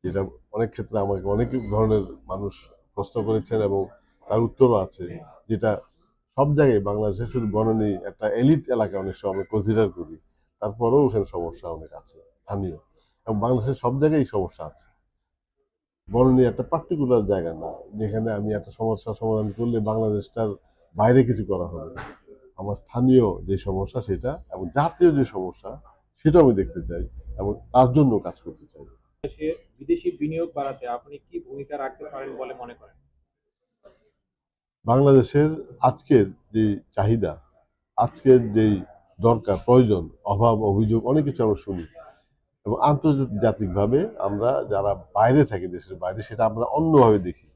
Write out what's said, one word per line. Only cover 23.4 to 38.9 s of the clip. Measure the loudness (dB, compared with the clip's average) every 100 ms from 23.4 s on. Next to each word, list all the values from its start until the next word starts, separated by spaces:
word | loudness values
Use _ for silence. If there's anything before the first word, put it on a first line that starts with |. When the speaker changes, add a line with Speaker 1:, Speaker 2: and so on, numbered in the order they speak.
| -4
Speaker 1:
যে | -4
সমস্যা | -4 -6 -6 -8
সেটা | -6 -6 -6 -8 -14
এবং | -12 -6 -2
জাতীয় | -2 4 4
যে | 4 -2
সমস্যা, | -4 -10 -10 -18 -18 -20 _ _ _
সেটাও | 4 6 6
আমি |
দেখতে | 4 -2 -6 -10
চাই | -8 -10 -12 -16 -8
এবং | -6 -6 0
তার | 2 4
জন্য | 4 4 2
কাজ | -2 -12
করতে | -18 -20 -20
চাই। | -20 -20 _ _ _
Speaker 2:
দেশে | -14 -8 -8 -8 _ _
বিদেশি | -8 -6 -6 -6
বিনিয়োগ | -8 -6 -8 -8
বাড়াতে | -10 -10 -12
আপনি | -12 -14 -20
কি | _ -16
ভূমিকা | -14 -16 -14 -12
রাখতে | -12 -12
পারেন | -18 -14 -14 -12
বলে | -14
মনে | -14 -16
করেন? | -20 -20 _ _ _ _ _ _ _ _ _ _ _ _ _ _ _ _ _ _ _ 0
Speaker 1:
বাংলাদেশের | 4 8 6 6 2 0 -2 -12 0
আজকের | 0 0 _ 4 4 -4 _
যে | -2 0 -2 _
চাহিদা, | -2 0 0 -2 -6 _ _ _ _ _ -4
আজকের | -4 0 6 6 6
যেই | 2 2 2 -4